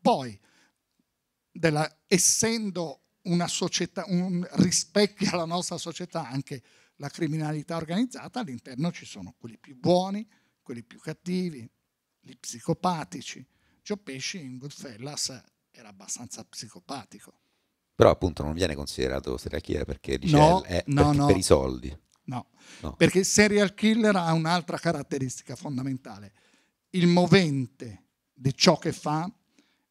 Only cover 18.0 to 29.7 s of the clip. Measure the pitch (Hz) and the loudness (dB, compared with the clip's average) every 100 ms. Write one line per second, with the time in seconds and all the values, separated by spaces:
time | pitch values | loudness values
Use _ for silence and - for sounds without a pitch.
18 | 110 76 90 73 71 82 87 71 71 - | 8 8 0 -2 -6 -2 -2 -2 -8 -2
19 | 64 67 67 62 - 76 - 73 - 67 | -2 -2 -4 -6 -6 -8 -4 -4 -4 -8
20 | - 65 160 147 156 180 - 87 - 143 | -4 -2 4 8 8 6 2 -2 0 2
21 | 147 143 143 95 - 76 65 64 64 76 | 4 4 4 4 6 4 4 -6 -10 -14
22 | _ _ - 123 - _ - - - - | _ _ -14 -12 -14 _ -20 -12 -10 2
23 | 170 185 190 - 208 208 196 - 214 220 | 2 4 2 4 4 4 0 2 2 4
24 | 214 196 165 165 160 180 - 160 165 151 | 2 2 2 0 0 -2 -2 -4 -2 -4
25 | 135 143 127 - - 127 147 127 135 127 | -4 -4 -4 -8 -14 -12 -8 -6 -4 -6
26 | 123 101 101 _ _ _ _ _ _ 185 | -10 -18 -18 _ _ _ _ _ _ 2
27 | 175 175 175 190 160 139 123 - 123 95 | 6 6 6 6 6 0 -6 -10 -16 -16
28 | _ _ _ _ 131 - 185 151 165 - | _ _ _ _ -4 4 4 4 0 -4
29 | 151 156 180 - _ _ _ | -4 -4 -4 -12 _ _ _